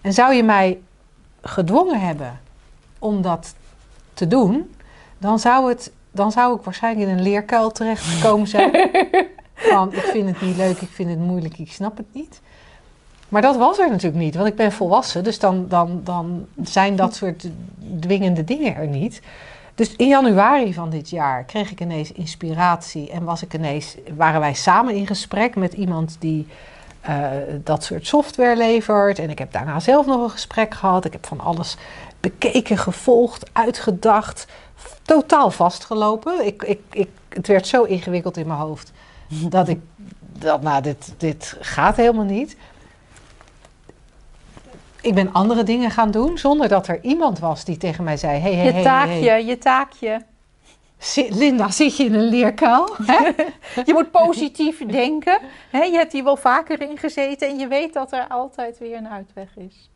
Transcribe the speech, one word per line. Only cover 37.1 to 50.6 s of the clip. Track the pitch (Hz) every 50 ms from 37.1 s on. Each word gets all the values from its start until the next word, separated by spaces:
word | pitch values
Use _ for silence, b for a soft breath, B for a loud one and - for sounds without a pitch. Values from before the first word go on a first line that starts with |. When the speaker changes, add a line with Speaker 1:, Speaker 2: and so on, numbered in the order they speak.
| - - - -
Speaker 1:
het | - - 180
werd | - 202 185 190
zo | - - 254 233
ingewikkeld | 196 190 180 - 185 180 175 165 180 175
in | 170 156
mijn | 160 156 143
hoofd | 151 156 156 - - - b b b b b b b b 156 156 165 175
dat | 185 185 180
ik | - 185 - - - - - - - - -
dat, | - - - - - 156 151 139
nou, | 143 156 143 139
dit, | 127 147 139 - - - -
dit | - 170 160 151 - - - - -
gaat | - - - - 151 190 214
helemaal | - 233 240 233 220 208
niet. | 196 196 214 285 311 - b b b b b b b b b b b b b b b b _ - _ _ _ _ - _ _ _ - - _ _ _ _ - - - - - - - - - - - - - - - - -
Ik | - 240 196
ben | 190 190 190 -
andere | 180 196 220 240 233 220
dingen | 196 226 247 247 226
gaan | - 233 226 214
doen | 202 214 247 311 349
zonder | 320 - 277 294 302 285
dat | 196 202 190 185
er | - 170 170 -
iemand | 247 285 339 330 269 185 160
was | 165 165 151 156 -
die | - 165
tegen | 165 - 175 156 165 180
mij | 156 151
zei, | 143 - 151 143 143
"Hey, | 165 196 185
hey, | 175 180
Speaker 2:
Je | 175
Speaker 1:
hey, | - 180 -
Speaker 2:
taakje, | 269 262 269 285 214 175 165 - 233
Speaker 1:
hey. | 220 220 226
Speaker 2:
je | 226 247
taakje. | 240 - 262 262 262 277 269 - - 240 220 214 226 220 _ _ _ _ _ _ _